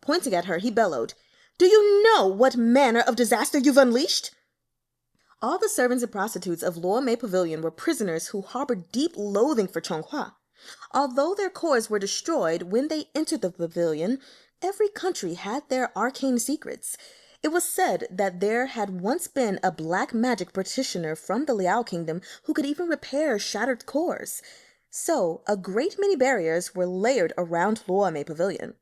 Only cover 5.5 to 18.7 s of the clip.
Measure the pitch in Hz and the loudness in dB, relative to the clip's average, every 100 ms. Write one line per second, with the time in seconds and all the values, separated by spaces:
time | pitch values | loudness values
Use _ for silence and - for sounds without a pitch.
5.5 | 349 427 - 247 254 233 208 202 - 180 | -2 -2 2 0 2 -2 -4 -4 -4 -6
6.5 | 170 - 170 175 214 269 233 233 185 175 | -4 -4 -4 0 0 0 -2 0 0 0
7.5 | 156 160 - - 311 208 165 - 208 196 | -2 -6 -4 -4 -2 -2 -4 -6 -8 -8
8.5 | 247 - 226 170 220 311 - 208 202 247 | -8 -4 -4 -4 -4 -4 -4 -4 2 2
9.5 | 285 190 - - 165 156 302 220 _ _ | 2 0 -2 -6 -6 -6 -8 -8 _ _
10.5 | _ - - - - 285 247 294 392 392 | _ -20 -20 -6 -2 0 0 0 0 -4
11.5 | - 339 262 220 214 196 - - 330 175 | -4 0 0 2 -2 -2 -6 -2 0 0
12.5 | 165 175 208 294 311 - - 311 302 190 | 0 -2 -2 0 -4 -4 -4 -2 -2 -4
13.5 | 175 170 170 170 151 170 262 - - _ | -4 -6 0 0 0 -2 -2 -6 -20 _
14.5 | _ 359 392 415 - 359 349 185 175 196 | _ -6 -2 -2 -2 -6 -4 -6 -8 -6
15.5 | 240 - 254 247 - 226 269 269 247 - | -6 -2 -2 -2 -2 -4 -2 0 0 0
16.5 | 294 - 69 - - - - _ _ 302 | -4 -6 -12 -12 -14 -16 -20 _ _ -2
17.5 | 330 - - 370 214 - 185 196 180 196 | -2 -2 0 0 0 -4 -2 -2 0 0
18.5 | 226 254 | 0 -2